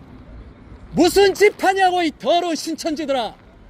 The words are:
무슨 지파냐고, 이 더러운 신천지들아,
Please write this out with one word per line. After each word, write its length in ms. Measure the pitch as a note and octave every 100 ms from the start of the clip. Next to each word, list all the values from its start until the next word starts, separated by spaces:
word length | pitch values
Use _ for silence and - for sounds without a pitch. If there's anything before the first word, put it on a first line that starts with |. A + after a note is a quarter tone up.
| - - - - - - - - -
무슨 420 | C4+ E4+ F#4 G4
지파냐고, 680 | E4 G#4 - F4 G4 F#4 F4+
이 100 | E4+ -
더러운 380 | A3+ F4 F4 D#4+
신천지들아, 800 | D#4+ D#4 E4+ D#4 C#4+ C4+ G#3 - - - -